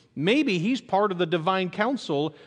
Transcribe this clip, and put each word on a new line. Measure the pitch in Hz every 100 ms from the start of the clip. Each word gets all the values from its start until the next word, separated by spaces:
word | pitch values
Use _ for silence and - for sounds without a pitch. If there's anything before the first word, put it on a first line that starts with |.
| _
Maybe | - 165 277 277 180
he's | 196 262
part | - 196 202
of | 175
the | 170
divine | 170 160 190 180
council | 202 220 277 - 143 151 -